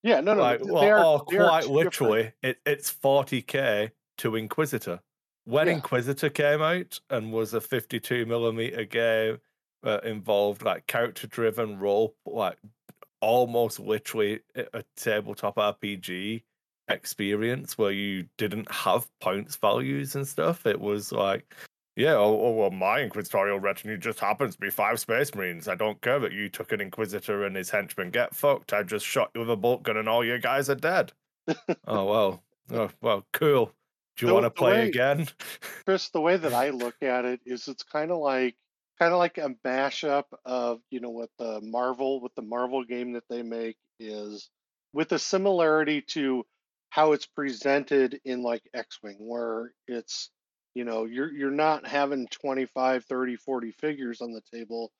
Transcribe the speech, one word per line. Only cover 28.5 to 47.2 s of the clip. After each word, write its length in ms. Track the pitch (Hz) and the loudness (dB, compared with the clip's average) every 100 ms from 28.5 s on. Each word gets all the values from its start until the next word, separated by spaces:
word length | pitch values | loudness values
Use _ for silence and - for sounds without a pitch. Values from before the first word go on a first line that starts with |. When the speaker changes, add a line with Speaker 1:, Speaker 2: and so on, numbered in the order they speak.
| 139 - | 2 0
Speaker 2:
I 100 | 104 | -4
just 240 | 95 104 - | -2 -4 -2
shot 240 | 135 110 | -2 -2
you 60 | 117 | -2
with 100 | 117 | -2
a 60 | 110 | 0
bolt 260 | 120 123 | 2 0
gun 140 | - 110 | 0 -2
and 120 | 110 | 2
all 160 | 117 | 2
your 140 | 117 120 | 2 0
guys 300 | 120 139 139 | 0 0 0
are 40 | |
dead." 380 | 131 156 185 117 _ _ _ - | 0 2 0 0 _ _ _ -8
Speaker 1:
<laughs> 80 | 151 - 226 - | -6 -4 -6 -2
Speaker 2:
Oh, 180 | 107 | -2
well. 380 | 98 107 101 90 _ _ - | 2 4 2 0 _ _ -8
Oh, 180 | 117 104 - | -4 -4 -2
well, 260 | 117 101 - | -2 -2 -2
cool. 400 | - 156 135 113 _ _ _ _ - | 0 4 4 2 _ _ _ _ -4
Do 100 | 120 | 4
you 20 | |
Speaker 1:
The, 60 | |
Speaker 2:
wanna 140 | - 117 | 4 4
Speaker 1:
the 60 | |
Speaker 2:
play 180 | - 127 | 4 4
Speaker 1:
way, 160 | 214 226 | 6 4
Speaker 2:
again? 400 | 160 131 147 151 - - - | 2 2 2 -2 -8 -16 -14
<laughs> 280 | - - - | -14 -8 -2
Speaker 1:
Chris, 220 | 190 - | -2 0
the 100 | 170 | 0
way 160 | 160 185 | 2 2
that 160 | 156 | 2
I 180 | 120 139 | 2 0
look 260 | 131 120 - | -2 -6 -4
at 220 | 135 127 | -2 0
it 160 | 123 123 - | -2 -4 -6
is 220 | 123 - | -10 -8
it's 160 | 127 | -12
kinda 320 | - 151 156 175 | -8 -4 -2 0
like, 400 | 143 131 127 - _ _ _ _ | 0 2 0 -2 _ _ _ _
kinda 180 | 170 175 | 4 6
like 220 | 170 - | 2 0
a 160 | 147 123 | -4 -4
mashup 600 | 131 131 135 - 156 143 139 - | -2 0 0 -2 0 0 0 -14
of, 360 | 127 127 120 117 _ | -6 -2 -2 -4 _
you 100 | 127 | -8
know, 100 | 120 | -8
what 200 | 117 117 - | -10 -12 -8
the 220 | 117 107 | -8 -8
Marvel, 580 | 107 117 127 123 135 135 | -4 -2 -2 -2 -2 -2
what 140 | 120 | -6
the 80 | - | -12
Marvel 400 | 110 120 123 131 | -6 -4 -2 -4
game 280 | 120 123 123 | -4 -6 -6
that 160 | 120 _ | -8 _
they 120 | 120 | -10
make 340 | 117 117 113 - _ _ | -8 -6 -8 -10 _ _
is, 500 | 110 107 104 104 - _ _ _ _ | -12 -10 -12 -14 -18 _ _ _ _
with 200 | 139 160 | -4 -2
a 60 | 160 | -2
similarity 840 | - 190 196 180 160 156 151 151 | 0 0 2 4 4 4 2 -2
to 420 | - 156 139 127 - _ _ _ _ | -4 -2 0 0 -4 _ _ _ _
how 220 | - 156 | 2 4
it's 140 | 147 | 4